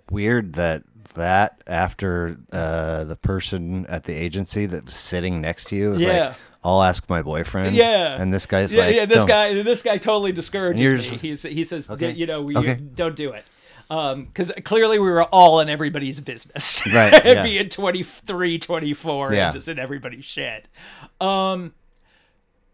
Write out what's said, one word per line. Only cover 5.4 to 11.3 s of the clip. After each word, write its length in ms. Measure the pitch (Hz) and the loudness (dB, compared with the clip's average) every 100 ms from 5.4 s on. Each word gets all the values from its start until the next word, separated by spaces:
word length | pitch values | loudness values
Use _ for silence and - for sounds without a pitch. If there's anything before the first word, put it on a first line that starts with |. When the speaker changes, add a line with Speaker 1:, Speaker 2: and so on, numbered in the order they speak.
Speaker 1:
next 260 | 78 82 - | -4 -6 -6
to 80 | 101 | -4
you 140 | - | -2
was 100 | 190 | 0
Speaker 2:
Yeah. 220 | 175 180 139 | 0 0 -2
Speaker 1:
like, 60 | 123 - _ | -6 -20 _
"I'll 180 | 90 95 | 0 2
ask 260 | 92 90 - | 4 0 -2
my 140 | 87 | -4
boyfriend." 540 | 76 76 85 95 95 156 | -2 -6 -6 -4 0 4
Speaker 2:
Yeah. 440 | 233 208 165 135 | 4 2 0 -2
Speaker 1:
And 140 | 185 | -2
this 100 | 190 | -2
guy's 300 | - 196 196 | 0 0 2
Speaker 2:
Yeah, 100 | 214 214 | 2 4
Speaker 1:
like, 100 | 226 | 2
Speaker 2:
yeah, 100 | 208 | 4
this 120 | 226 | 4
Speaker 1:
"Don't." 100 | 208 | 6
Speaker 2:
guy, 340 | 214 208 202 | 4 2 0
this 200 | 214 233 | 0 -2
guy 140 | 233 202 | -2 -2
totally 340 | 220 214 196 | 0 0 -2
discourages 480 | 185 - 196 185 139 | -4 -6 -4 -2 2
Speaker 1:
And 40 | 131 | 2
you're 80 | 131 | 2
Speaker 2:
me. 40 | |
Speaker 1:
just 180 | 123 117 | -2 -8
Speaker 2:
He's, 200 | 156 | -10